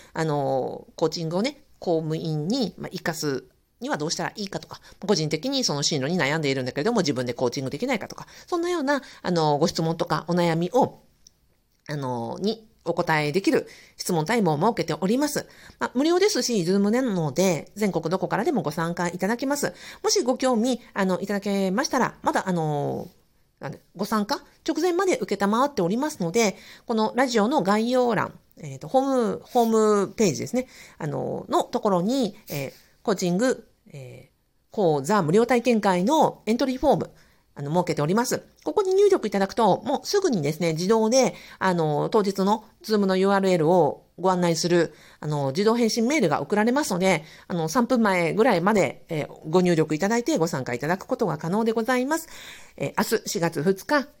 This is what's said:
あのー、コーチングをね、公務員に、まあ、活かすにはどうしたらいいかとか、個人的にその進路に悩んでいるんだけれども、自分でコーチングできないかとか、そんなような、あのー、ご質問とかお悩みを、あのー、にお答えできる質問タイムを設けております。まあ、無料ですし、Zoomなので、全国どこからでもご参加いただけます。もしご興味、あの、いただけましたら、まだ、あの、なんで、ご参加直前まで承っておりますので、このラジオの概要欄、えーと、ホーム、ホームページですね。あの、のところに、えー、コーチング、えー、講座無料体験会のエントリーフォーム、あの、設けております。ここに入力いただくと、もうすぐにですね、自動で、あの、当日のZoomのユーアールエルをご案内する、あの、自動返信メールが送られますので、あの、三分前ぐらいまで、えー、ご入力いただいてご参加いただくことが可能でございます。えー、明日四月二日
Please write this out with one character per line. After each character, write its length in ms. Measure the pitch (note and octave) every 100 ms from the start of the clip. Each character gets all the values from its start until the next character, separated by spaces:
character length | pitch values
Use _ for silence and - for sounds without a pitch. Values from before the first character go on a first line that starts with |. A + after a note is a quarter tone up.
| -
あ 120 | - D#3+
の 600 | D3 C3+ C3+ B2 - -
ー、 20 | -
コ 120 | D#3+
ー 20 |
チ 140 | D#3+
ン 60 | D#3+
グ 80 | F3
を 40 |
ね、 220 | B3 D4+ _ _
公 180 | - E3
務 180 | D#3+ D#3
員 320 | E3 D3+ D3+
に、 280 | C4 G3 -
ま 100 | D3
あ、 20 |
活 140 | F#3
か 100 | - E3
す 300 | D3+ C3 - _ _ _
に 100 | B3+
は 80 | B3
ど 100 | D3+
う 40 |
し 40 | F3+
た 100 | D#3+
ら 80 | -
い 80 |
い 60 | G3
か 100 | E3+
と 80 | -
か、 140 | - - -
個 160 | G3 F#3+
人 140 | D#3
的 200 | D3+ B3+
に 140 | C#4
そ 100 | A3+
の 80 | D3
進 180 | D3 D3+
路 80 | C3
に 120 | F3+
悩 180 | C#3 D#3+
ん 40 |
で 100 | D3
い 40 | C3+
る 60 |
ん 40 | B2+
だ 80 |
け 80 | C#3
れ 20 |
ど 100 | F3+
も、 80 | A#3+
自 120 | D3
分 120 | B2+ B2
で 80 |
コ 140 | A#2+ B2
ー 20 |
チ 120 | C#3
ン 20 |
グ 80 | C3
で 80 | C#3+
き 80 | B3+
な 80 | A#3
い 40 |
か 80 | -
と 80 | -
か、 120 | - - -
そ 120 | F4
ん 40 |
な 80 | E4+
よ 100 | F4
う 40 |
な、 180 | C4+ C#4+ - -
あ 80 | -
の 240 | E3+ D#3 D3+
ー、 20 |
ご 80 | D#3+
質 140 | -
問 160 | D#3+ E3
と 80 | E3+
か 200 | D3+ D3+
お 60 |
悩 220 | F3 E3+ D#3+
み 140 | F3
を、 260 | B3 B3 - _ _ _ _ _ _ _ _ -
あ 80 | D3
の 420 | C3 A#2+ A#2 B2
ー、 40 |
に 260 | G3 - - _ -
お 80 | E3+
答 280 | E3+ D#3
え 80 | D3
で 120 | F3
き 80 | G3
る 160 | A#3 - - - -
質 160 | -
問 120 | F3 D#3
タ 100 | A#3
イ 60 |
ム 100 | F3+
を 60 | D3
設 160 | G3+
け 100 | A3
て 120 | E3 D#3+
お 60 | F#3
り 140 | B3
ま 80 | D4
す。 180 | E3+ - - - -
ま 80 | -
あ、 40 |
無 100 | A#3+
料 140 | D4+ F4+
で 100 | G4+
す 120 | D#4+
し、 220 | B3 A3+
Zoom 260 | E3 G3 G3+
な 120 | A#3+
の 280 | C4 F#3 D3+
で、 400 | D#3 F#3+ D#3 - -
全 160 | G#3
国 180 | E3 D#3+
ど 80 | F#3
こ 100 | E3
か 100 | E3+
ら 60 |
で 80 | C#4+
も 120 | B3+
ご 80 | D3+
参 240 | E3 E3 F3
加 140 | F3
い 80 | F3+
た 80 | F#3
だ 100 | A#3
け 80 | C4+
ま 120 | C#4+
す。 160 | - - - -
も 80 | G4+
し 140 | G#4+
ご 140 | B3 B3+
興 180 | B3+ A#3+
味、 260 | B3 A#3+ - -
あ 100 | F#3+
の、 160 | F3+
い 60 | G3
た 80 | G3+
だ 40 |
け 300 | G3+ G3 F#3+
ま 160 | G3 C#4+
し 40 |
た 100 | C4+
ら、 160 | F3 -
ま 80 | -
だ、 180 | C#4 F#3+
あ 40 |
の、 560 | F3 D#3 D3 C#3 C3 F3 - _ _ _ _
な 80 | C#3
ん 40 |
で、 80 | - _ -
ご 100 | G3+
参 200 | G#3+ G3+
加 160 | C#4+ - _ -
直 160 | D#4
前 120 | F4+
ま 120 | E4+ G4
で 140 | D#4+
承 460 | G3 G3+ G3+ A3 C#4+
っ 80 |
て 80 | C#4+
お 60 | E3+
り 100 | A3+
ま 120 | D4+
す 140 | -
の 80 | E3
で、 240 | A#3 A3 F#3 - - -
こ 60 |
の 180 | A3+ - A#3
ラ 120 | C4+
ジ 120 | A3
オ 80 | G#3
の 120 | D4
概 300 | F#3 G#3 A3+
要 240 | B3+ A#3+ G3
欄、 240 | - - _ -
え 180 | D3+ C3+
ー 20 |
と、 80 | D3+
ホ 140 | B3
ー 340 | C4+ C4 G#3+ -
ム、 60 |
ホ 200 | - B3
ー 20 | A3+ A3 G#3+ G#3 F#3+
ム 20 |
ペ 220 | - G#3
ー 40 |
ジ 60 | A#2
で 80 | A#2+
す 80 | A#3+
ね。 120 | B3+ - - -
あ 80 | D3+
の、 400 | C#3 C3+ C3+ -
の 160 | E4+ -
と 160 | A#3
こ 80 | G#3+
ろ 120 | F3+
に、 360 | F#3+ C4+ A#3 - -
え 180 | D3+ C#3
ー、 20 | - _ _
コ 80 | -
ー 40 | F#3
チ 140 | F3+
ン 80 | F3+
グ、 300 | C4 - - _ _
え 380 | C#3+ B2+ A#2+ -
ー、 440 | _ _ _ _ -
講 260 | F3+ D3
座 200 | C3+ G#3+
無 120 | D3+
料 120 | G3 A#3+
体 160 | B3
験 200 | B3 A3+
会 240 | G3+ F3+ G3
の 360 | D#4+ F#3+ - -
エ 80 |
ン 40 | A#3
ト 80 | C4
リ 100 | B3+
ー 20 |
フ 120 | D4+
ォ 40 |
ー 40 | G3
ム、 140 | - - - _ _ -
あ 60 |
の、 100 | C#3+
設 120 | E3+
け 120 | F3 D3
て 60 |
お 40 | D3
り 100 | G#3
ま 100 | B3
す。 180 | F#3 - _
こ 100 | -
こ 80 | D4+
に 100 | F#4+
入 160 | F#4+ G#4
力 180 | F#4 G#3+
い 40 |
た 80 | G3
だ 80 | G3
く 60 |
と、 280 | - G#3+ E3+
も 180 | A3+ C#4
う 40 | -
す 100 | G4+
ぐ 80 | F#4+
に 120 | G#3+
で 120 | C#3+
す 80 | D#3
ね、 100 | E3+
自 140 | D#3+ F#3
動 220 | A3+ A3
で、 260 | C4 A3+ - - -
あ 160 | F#3+
の、 340 | F3+ D#3 D3 D3+
当 160 | A3+
日 140 | G3+ G3
の 240 | F#3+ G#3+ - _ -
Zoom 140 | G#3+
の 180 | G3 F#3
ユ 100 | F#3+
ー 40 |
ア 40 | G3
ー 40 |
ル 80 | F#3+
エ 80 | F3+
ル 120 | D3+
を 360 | F3+ D3 - _ -
ご 140 | F3+
案 80 | F3+
内 160 | F3 E3
す 140 | F3
る、 240 | F3 D#3 - - -
あ 80 | D3+
の、 200 | D3+ C#3
自 180 | C#3 G#3+
動 100 | A#3+
返 140 | A3+
信 160 | A3 A3+
メ 120 | D#4
ー 20 |
ル 80 | F3+
が 120 | C#3+
送 140 | - G3+
ら 80 |
れ 80 | A3
ま 140 | C4 -
す 60 |
の 80 | F3
で、 260 | F#3+ D#3+ - - -
あ 40 |
の、 140 | F3 D#3+
三 180 | B3+ A#3+
分 160 | B3+
前 320 | A3 F#3 E3+
ぐ 120 | D#3+ B3+
ら 100 | F3+
い 60 |
ま 120 | F3+
で、 300 | G#3+ C3+ - -
え 160 | D#3 -
ー、 240 | - D#3
ご 100 | F3
入 160 | F3+ D#3+
力 180 | D#3
い 60 | D#3
た 80 | G3
だ 100 | A#3
い 60 |
て 140 | A#3+ C#4+
ご 100 | E3
参 160 | D3+
加 100 | B2
い 60 | A#2+
た 80 | D3
だ 100 | F#3
く 80 | -
こ 120 | C4
と 80 | G#3
が 120 | D3+
可 120 | E3
能 160 | G3+ A3+
で 80 |
ご 100 | A3+
ざ 140 | A3+ B3+
い 80 | C4
ま 120 | E4
す。 120 | - - - - - -
え 100 | C#3
ー、 40 | -
明 200 | - A3+
日 120 | -
四 100 | G3+
月 220 | E3 D3+
二 220 | E3 G3 -
日 220 | D4 - -